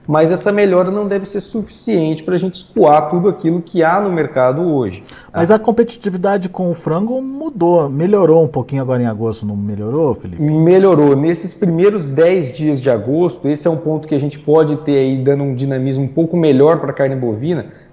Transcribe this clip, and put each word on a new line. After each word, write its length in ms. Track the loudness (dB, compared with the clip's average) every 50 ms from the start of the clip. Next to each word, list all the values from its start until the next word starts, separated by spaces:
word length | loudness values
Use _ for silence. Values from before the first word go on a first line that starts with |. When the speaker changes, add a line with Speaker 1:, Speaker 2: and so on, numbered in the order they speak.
| -6
Speaker 1:
mas 280 | 0 2 2 2 2
essa 180 | 2 0 0 0
melhora 400 | 0 2 2 2 2 2 2 0
não 160 | -2 -4 -4
deve 200 | -2 -4 -4 -6
ser 120 | -6 -10 -10
suficiente 840 | -10 -8 -8 -8 -8 -8 -12 -12 -6 -2 -2 0 0 0 -4 -4 -4
pra 120 | -4 -2
gente 180 | -2 -2 -4 -6
escoar 540 | -8 -14 _ 0 2 4 6 4 4 2 0
tudo 200 | -2 0 0 0
aquilo 340 | -2 0 -2 -2 -2 -2
que 220 | -4 -4 -2 0 2
há 160 | 2 2 0
no 100 | 0 -2
mercado 500 | -2 -2 -2 -2 0 2 2 2 2 0
hoje, 400 | 0 0 0 0 -2 -2 -6 -10
tá? 380 | -16 -18 -20 -20 -18 -8 -4 -2
Speaker 2:
Mas 100 | 2 2
a 80 | 2 2
competitividade 880 | 2 0 2 2 0 -2 -2 -8 -8 -6 -6 -2 -2 -2 -2 -2 -4 -6
com 200 | -6 -4 -4 -4
o 60 | -4
frango 480 | -4 -4 -4 -2 -2 -2 -2 -4 -4
mudou, 640 | -6 -8 -10 -8 -10 -8 -4 0 2 2 4 2 2 0
melhorou 540 | -2 -2 0 2 2 4 4 6 6 4
um 60 | 4 2
pouquinho 340 | 0 -4 -4 -4 -4 -4
agora 180 | -2 -2 0 0
em 60 | 0
agosto, 400 | -2 -2 -2 -4 -4 -4 -4 -6
não 100 | -6 -4
melhorou, 560 | -4 -4 -4 -6 -6 -6 -4 -2 0 0 0 0
Felipe? 260 | -2 -6 -12 -6 -2
Speaker 1:
Melhorou. 720 | -2 0 2 4 4 4 6 6 6 6 6 6 6 4 4
Nesses 400 | 4 2 0 -2 -2 -6 -10 -6
primeiros 540 | -2 -2 0 2 4 2 2 2 0 -6 -4
dez 420 | 0 2 4 4 4 2 -2 -4
dias 320 | -6 -4 -2 -2 -2 0
de 80 | 0 0
agosto, 580 | 0 0 0 -2 0 0 0 -2 -2 -4 -4 -4
esse 200 | -4 0 0 -2
é 20 |
um 60 | -2
ponto 320 | -2 -2 -4 -4 -4 -4 -2
que 60 | -2
a 40 | -2
gente 220 | -2 -4 -6 -6
pode 340 | -2 2 2 4 4 2 -2 -4
ter 200 | -2 0 0 2
aí 240 | 2 0 0 0
dando 220 | 0 0 0 0 -2
um 100 | -4 -4
dinamismo 500 | -4 -4 -4 -4 -2 -2 -2 -2 -2 -4
um 40 | -4
pouco 280 | -2 -2 -2 0 0
melhor 440 | 0 2 4 4 4 4 4 2 2
pra 120 | -2 -6
carne 220 | -4 -2 -2 -2 -2
bovina. 520 | -2 -4 -4 -4 -4 -4 -4 -4 -4 -6 -10 -16 -20 -20 _